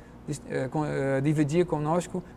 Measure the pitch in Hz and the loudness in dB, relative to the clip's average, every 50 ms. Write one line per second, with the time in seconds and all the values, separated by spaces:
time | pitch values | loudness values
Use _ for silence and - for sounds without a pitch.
0 | - - - - - 151 143 - - - - 139 131 127 - 156 151 147 147 143 | -18 -20 -20 -14 -8 -8 -8 -8 -6 -6 -4 -2 -2 -2 -2 -2 -2 0 0 0
1 | 135 135 135 135 139 156 151 156 151 139 160 175 175 170 160 147 151 151 165 180 | 2 2 2 2 4 4 4 4 4 4 4 2 4 2 2 0 2 2 2 2
2 | 165 - - 180 - - - | 0 -2 -6 -8 -8 -10 -12